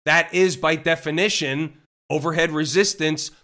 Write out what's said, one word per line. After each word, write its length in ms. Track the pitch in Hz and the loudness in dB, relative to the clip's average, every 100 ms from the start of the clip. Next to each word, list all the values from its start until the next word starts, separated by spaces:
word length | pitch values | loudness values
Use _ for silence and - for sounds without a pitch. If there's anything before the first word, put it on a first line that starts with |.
That 280 | 151 165 165 | 2 2 2
is, 220 | 180 185 135 | 2 2 2
by 200 | 156 160 | 0 0
definition, 1000 | 165 160 156 156 202 - 143 139 156 - _ _ _ | 0 -2 -2 0 0 0 -2 -4 -6 -8 _ _ _
overhead 400 | 147 160 160 165 | -2 0 0 0
resistance 800 | 151 151 165 202 - 156 151 - - | 0 0 2 0 0 -2 -2 -6 -12